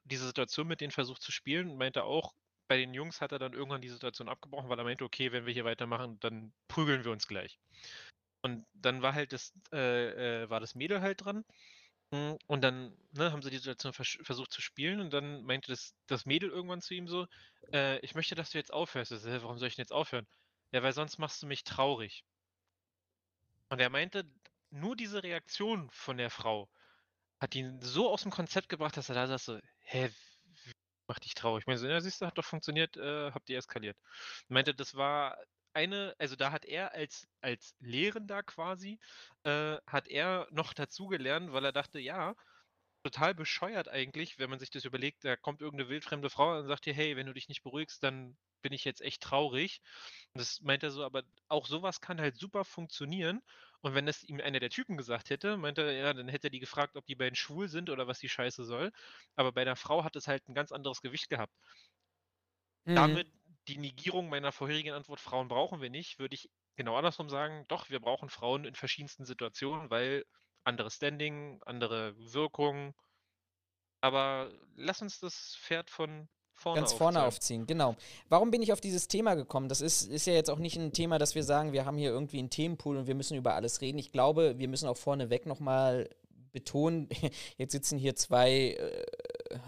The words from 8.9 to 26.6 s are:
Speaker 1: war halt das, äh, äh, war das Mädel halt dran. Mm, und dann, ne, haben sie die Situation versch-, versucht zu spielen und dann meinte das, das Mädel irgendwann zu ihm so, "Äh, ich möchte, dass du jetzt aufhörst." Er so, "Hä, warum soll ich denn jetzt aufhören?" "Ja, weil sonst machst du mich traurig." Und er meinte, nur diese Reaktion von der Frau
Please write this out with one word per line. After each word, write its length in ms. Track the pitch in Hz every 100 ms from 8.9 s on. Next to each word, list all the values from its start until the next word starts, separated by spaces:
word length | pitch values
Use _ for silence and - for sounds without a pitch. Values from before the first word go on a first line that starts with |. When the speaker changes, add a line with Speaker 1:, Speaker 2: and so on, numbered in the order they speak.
| 131
Speaker 1:
war 120 | 131
halt 200 | 147 139
das, 200 | 131 - - -
äh, 680 | 151 123 123 117 110 123 117
äh, 60 | 113
war 100 | 113
das 160 | 110 127
Mädel 260 | 156 202
halt 220 | 196 190 196
dran. 180 | 208 - - - - - _ -
Mm, 240 | 143 147 156 -
und 140 | 143
dann, 340 | 127 127 123 - _
ne, 180 | 143 165
haben 100 | 147
sie 60 | 139
die 60 | 131
Situation 360 | 131 120 135
versch-, 300 | 123 131 -
versucht 280 | - 123 -
zu 80 | -
spielen 380 | - - 156 202
und 120 | 175
dann 300 | 143 143 143
meinte 280 | 120 135 -
das, 240 | 127 - _ -
das 180 | 131 139
Mädel 220 | 156 196
irgendwann 300 | 180 180 180
zu 120 | - 180
ihm 120 | 175
so, 200 | 180 175 - - _ -
"Äh, 260 | 147 139 135
ich 140 | 135 156
möchte, 200 | 160 165
dass 160 | 156
du 60 | 156
jetzt 140 | -
aufhörst." 380 | 147 170 135 113
Er 80 | 113
so, 100 | 113
"Hä, 100 | 123
warum 140 | 117 120
soll 100 | 123
ich 60 | -
denn 80 |
jetzt 100 | 120
aufhören?" 340 | 143 156 123 104 _ _ _ _
"Ja, 100 | 127
weil 100 | 131
sonst 260 | 131 151 -
machst 220 | 156 -
du 40 | 147
mich 160 | 135 -
traurig." 600 | - 135 123 107 - - _ _ _ _ _ _ _ _ _ _ _ _ _ -
Und 100 | 127
er 100 | 123
meinte, 360 | 139 180 202 165 _ - _ _
nur 260 | 147 190 240
diese 280 | 214 202
Reaktion 680 | 180 165 - - 214 214 143
von 260 | - - 127
der 120 | 120
Frau 400 | - 113 107